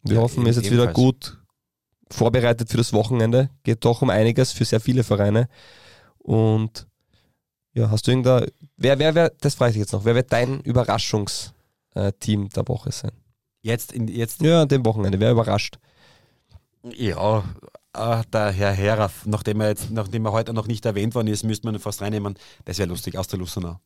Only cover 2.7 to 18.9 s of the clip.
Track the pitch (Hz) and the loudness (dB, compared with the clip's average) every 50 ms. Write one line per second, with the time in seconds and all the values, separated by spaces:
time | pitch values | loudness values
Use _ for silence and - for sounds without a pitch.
2.7 | - 117 120 - - 104 104 110 127 117 110 113 117 127 135 135 - _ _ - | -2 -2 0 2 2 0 0 2 0 0 2 4 4 2 2 2 -4 _ _ -2
3.7 | 113 - - 120 117 - 135 123 92 107 110 117 117 - 131 - - - 120 - | -2 2 2 0 2 2 2 2 4 4 4 4 4 2 0 0 0 -2 -2 0
4.7 | - 110 - - 123 131 117 - 110 101 101 101 104 113 123 - _ - - - | 0 0 0 2 0 0 2 2 2 2 2 2 4 2 0 0 _ -20 -20 -20
5.7 | - - - - - _ _ _ _ _ _ - - 110 110 110 110 110 110 110 | -20 -20 -20 -20 -20 _ _ _ _ _ _ 0 2 2 4 4 2 2 0 -4
6.7 | _ - - _ _ _ _ _ _ _ _ _ _ _ _ _ _ _ _ _ | _ -14 -20 _ _ _ _ _ _ _ _ _ _ _ _ _ _ _ _ _
7.7 | _ 123 113 107 107 107 - - 127 131 120 127 127 123 - - _ _ - - | _ 0 0 0 0 0 0 0 0 2 4 4 4 4 2 -2 _ _ -20 -20
8.7 | _ _ - 131 139 135 151 160 156 170 165 160 - _ - 143 143 - 127 120 | _ _ 2 2 2 4 2 2 4 4 2 2 0 _ -2 -2 0 2 0 2
9.7 | 110 107 104 - - 98 101 117 117 123 131 - 113 117 123 127 135 135 - - | 2 0 -2 -2 -4 -2 0 2 2 2 0 0 0 0 0 0 -4 -6 -4 0
10.7 | 120 123 120 - 101 113 - - - 107 101 - - - - - _ _ _ _ | 0 0 2 2 -2 -2 -2 -2 -2 -2 -2 -4 -8 -10 -10 -14 _ _ _ _
11.7 | _ _ _ _ _ - 101 98 95 _ - - 107 101 98 98 - 104 - - | _ _ _ _ _ -2 -2 -2 -4 _ -2 0 0 0 -2 -4 -6 -6 -4 -4
12.7 | 127 - - - - - - 104 - _ _ _ _ _ _ _ _ _ - 110 | -6 -6 -6 -8 -8 -8 -10 -10 -12 _ _ _ _ _ _ _ _ _ -4 -4
13.7 | 117 117 - - - 120 113 110 - 117 117 - - - 160 156 170 170 156 135 | -4 -4 -4 -10 -6 -6 -6 -4 -4 -4 -6 -6 -4 0 2 4 4 4 4 4
14.7 | 147 135 120 110 110 107 98 98 98 95 107 113 123 113 110 107 101 101 - - | 2 2 2 0 0 2 0 0 2 2 4 4 4 2 2 2 0 -2 -2 -6
15.7 | - _ _ _ _ _ _ _ _ _ _ _ _ _ _ _ - - _ _ | -12 _ _ _ _ _ _ _ _ _ _ _ _ _ _ _ -20 -20 _ _
16.7 | _ _ - 120 - - 123 101 82 82 92 107 110 110 92 90 - - - - | _ _ -18 -18 -10 -4 -4 -4 -2 0 0 0 0 0 -2 -4 -12 -14 -18 -20
17.7 | _ - _ _ - - 110 117 117 113 113 - - 110 104 104 95 95 101 98 | _ -20 _ _ -10 -6 -2 -2 -2 -2 -2 -2 -2 -2 0 0 0 0 0 0
18.7 | 98 95 98 104 | 0 2 2 2